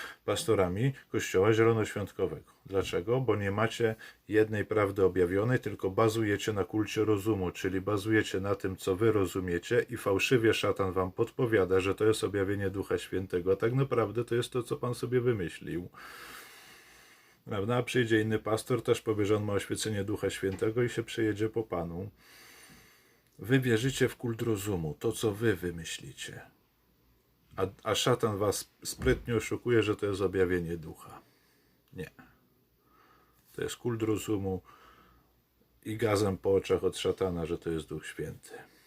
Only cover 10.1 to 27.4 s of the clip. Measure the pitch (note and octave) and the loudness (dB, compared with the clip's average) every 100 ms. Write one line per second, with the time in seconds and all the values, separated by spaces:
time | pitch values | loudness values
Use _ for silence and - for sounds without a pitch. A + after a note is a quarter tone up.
10.1 | G2 - C3 A2+ G2+ G#2+ F#2+ F#2+ F2+ F#2 | 2 4 4 4 4 2 0 0 0 -2
11.1 | - A#2 - B2+ A2 F2+ F#2 F#2 F#2+ G#2+ | 0 -4 0 2 4 4 4 2 2 2
12.1 | A2 G#2+ G2+ F#2+ G2+ G2 G2 F#2 F#2 - | 2 0 0 0 0 -2 -4 -2 -4 -2
13.1 | F#2 F#2+ F2+ F2 G2 A#2 B2+ C3+ A#2 G#2 | -6 -2 -2 0 2 2 0 0 0 0
14.1 | A2 A#2+ A#2+ A#2+ B2+ A2+ - A#2+ A#2+ B2 | -2 -2 -2 -2 -6 -4 -4 -4 -4 -2
15.1 | B2+ A#2+ A2+ E2 - - D#2+ F2+ - - | 0 0 0 -4 -8 -8 -8 -8 -14 -18
16.1 | - - - - - - - - - - | -16 -16 -18 -18 -20 -20 -20 -20 -20 -20
17.1 | - _ _ - G#2 G2+ B2 B2 A#2 A2+ | -20 _ _ -8 -4 0 0 0 0 4
18.1 | A2+ G#2+ A2 G#2+ A2 - B2 A#2 A#2 - | 4 4 0 0 -2 0 -2 2 0 0
19.1 | G#2+ G2+ G#2+ G#2 G2+ - G2+ A2 G#2 G2 | 0 2 2 2 -2 -2 -4 -2 -4 -4
20.1 | G2 G2 - G2 F#2+ A2 A2 A#2+ - A2+ | -2 -4 -2 -2 0 -2 0 -2 -2 -4
21.1 | - A2 G2+ A2 A2+ G#2+ F2 E2+ E2+ G2+ | -2 -2 0 -2 -2 -4 -4 -4 -6 -10
22.1 | - - - - - - - - _ _ | -14 -20 -20 -20 -20 -20 -20 -20 _ _
23.1 | _ _ - G2 C3+ B2+ A2+ C3 - B2 | _ _ -14 2 2 4 2 2 0 0
24.1 | - B2 A2+ A#2 G#2+ G2+ F#2+ D#2 D2 A#2 | 0 -6 -2 -2 -2 -2 -2 -4 -4 -4
25.1 | - A#2 G2+ A#2 F#2 F2+ E2+ E2 - - | 0 -2 0 0 0 -4 -6 -10 -12 -12
26.1 | - - - - _ _ _ _ _ _ | -14 -14 -14 -18 _ _ _ _ _ _
27.1 | _ _ _ | _ _ _